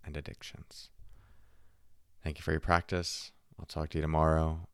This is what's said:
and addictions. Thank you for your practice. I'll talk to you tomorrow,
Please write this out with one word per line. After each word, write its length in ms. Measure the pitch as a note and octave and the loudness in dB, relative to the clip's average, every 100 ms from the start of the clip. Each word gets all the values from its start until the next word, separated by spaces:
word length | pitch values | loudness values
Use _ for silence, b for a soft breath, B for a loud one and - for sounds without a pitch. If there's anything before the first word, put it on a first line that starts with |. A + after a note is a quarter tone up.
and 120 | - D2+ | -10 -8
addictions. 720 | - - - - - - - - b b b b b b b b b b - - | -8 -12 -14 -16 -18 -18 -20 -18 b b b b b b b b b b -20 -8
Thank 160 | - D2 | -6 -4
you 40 | |
for 100 | - | 0
your 80 | D#2+ | 0
practice. 720 | - E2+ - F2+ E2+ - - - _ - | 4 2 4 -2 -2 -6 -10 -18 _ -16
I'll 80 | D#2+ | -8
talk 240 | D#2+ D#2 | -4 -2
to 80 | D#2+ | 0
you 40 | |
tomorrow, 680 | D#2 D#2 D#2+ D#2+ D#2+ D#2+ F2+ | 2 4 6 6 4 0 -6